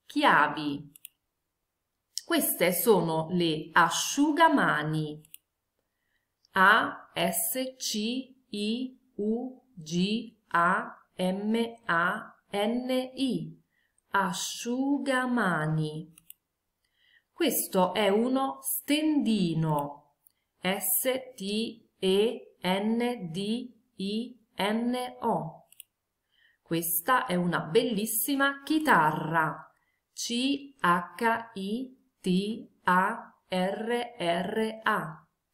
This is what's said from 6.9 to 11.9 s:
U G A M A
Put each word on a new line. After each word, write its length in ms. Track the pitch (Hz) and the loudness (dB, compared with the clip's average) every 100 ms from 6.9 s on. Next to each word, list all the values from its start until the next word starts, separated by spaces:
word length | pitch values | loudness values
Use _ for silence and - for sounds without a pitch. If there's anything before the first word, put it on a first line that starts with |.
| - - - 175 196 - 262 262 - - 220 214 262 254 - _ 208 208 233 262 - _ - | -6 -10 -2 -2 0 -2 -4 -6 -6 -6 -4 -4 -4 -8 -16 _ -6 -4 -4 -6 -12 _ -6
U 440 | 208 233 262 - _ | -2 -2 -4 -12 _
G 640 | - 156 175 196 226 247 - _ | -18 -4 0 0 0 -6 -16 _
A 460 | 170 170 196 233 - _ - | 2 4 2 -2 -12 _ -4
M 580 | 185 196 208 226 226 - | -2 -2 0 0 -2 -6
A 480 | - | -2